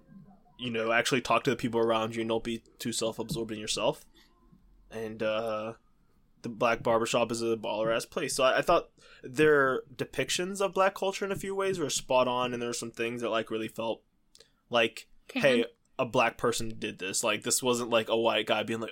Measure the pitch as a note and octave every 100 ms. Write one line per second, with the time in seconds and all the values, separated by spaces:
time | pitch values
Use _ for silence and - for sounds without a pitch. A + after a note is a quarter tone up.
0 | _ - - - _ - B2 A2+ A2 A#2
1 | A#2 C3 - A#2 - A#2 B2 A2+ A2+ A2+
2 | A2 A2+ A2+ A2+ A#2 A2+ _ - A#2+ A2+
3 | A2+ A2 A2+ A2+ A2 G#2+ G#2+ - A#2 -
4 | - _ _ _ _ _ _ _ _ A2+
5 | A2 A2 A2 G#2+ A2+ G#2+ G#2+ - _ _
6 | _ _ _ _ B2 A2 A#2+ A#2 B2 A2+
7 | A2+ B2 A#2 A#2 A2+ A2+ G2+ G#2+ A2 A#2
8 | - G3 C3+ - C3 A2+ C#3+ E3+ - _
9 | - - B2+ B2+ D#3 D3 C3+ B2 - B2
10 | C3 - C3 - F3+ G3 G3 F#3 F#3+ -
11 | F#3+ F#3+ G3 G3 G3 G3 G3 F#3 C#3 -
12 | - B2+ B2+ B2 B2 B2 A#2+ A#2+ A#2 -
13 | A#2 A#2+ A2+ A2+ A2 A2 A2 - A2+ -
14 | _ _ _ - _ _ - A#2+ A#2 -
15 | - - _ - C3+ B2 A2+ _ _ -
16 | A#2 A#2+ A#2 - A#2+ - A2+ A2 G#2+ G2+
17 | F#2 G2+ A2+ G#2+ A#2+ - B2+ A#2+ A#2+ A#2
18 | G#2+ A2+ A2+ A2 G#2+ A2 G#2+ A2+ A2